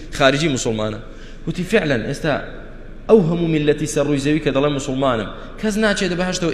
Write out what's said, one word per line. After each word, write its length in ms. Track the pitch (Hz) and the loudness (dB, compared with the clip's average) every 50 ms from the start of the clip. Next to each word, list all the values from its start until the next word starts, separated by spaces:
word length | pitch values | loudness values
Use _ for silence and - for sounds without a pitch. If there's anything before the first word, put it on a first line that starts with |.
| - - - - | -14 -10 -2 2
خارجی 320 | 139 135 139 143 165 165 135 | 4 4 4 4 2 0 0
موسڵمانە. 440 | 117 - 127 113 110 107 107 107 104 - - - - - - - - - 175 | 0 0 -2 -2 0 -2 -4 -4 -6 -10 -14 -16 -16 -16 -16 -16 -10 -8 -6
وتی، 160 | - 180 175 - | -4 -4 -2 0
"فعلەن، 300 | 226 214 160 151 135 120 143 113 | 2 2 2 2 0 0 -2 -4
ئێستا 240 | 143 - - 156 131 - - - - - - - - - - - - - - - | -6 -4 -2 -2 -2 -2 -4 -8 -12 -14 -16 -16 -16 -16 -16 -16 -16 -12 2 6
ئەو 100 | 214 226 175 156 | 6 6 6 4
هەموو 180 | 175 175 170 165 160 | 2 0 2 2 2
میلەتی 340 | 151 151 147 143 147 151 139 - | 2 4 2 2 2 0 -2 0
سەر 120 | 151 143 147 | 0 2 2
ڕووی 140 | 147 139 131 | 2 2 2
زەوی 160 | 147 151 151 151 | 2 2 2 2
کە 60 | 147 127 | 2 2
دەڵێ 140 | 135 143 147 147 135 | 2 2 2 0 0
موسڵمانم، 520 | 131 143 131 131 139 131 120 110 98 - - - - - - - | -2 -2 -2 0 2 2 2 0 -2 -4 -8 -12 -14 -14 -10 -4
کەس 140 | 208 220 202 214 220 | -2 -2 0 2 2
ناچێتە 320 | 208 202 - 202 175 180 170 | 2 2 2 0 -2 0 -2
بەهەشتەوە 320 | 185 185 185 185 175 165 | -2 -2 -2 0 0 0